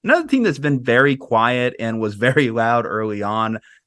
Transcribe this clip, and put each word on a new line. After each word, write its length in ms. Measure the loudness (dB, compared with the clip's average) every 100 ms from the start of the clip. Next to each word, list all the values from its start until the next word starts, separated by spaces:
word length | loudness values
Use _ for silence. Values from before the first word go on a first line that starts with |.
| 0
Another 200 | 0 2
team 180 | 0
that's 140 | 0 0
been 240 | -2 0
very 360 | 2 4 4 0
quiet 580 | -2 0 2 0 -2 -2
and 200 | -6 -4
was 160 | -4 0
very 340 | 2 2 2
loud 360 | 0 0 0 0
early 380 | -4 -4 -4
on, 360 | -4 -2 -2 -4 -10 _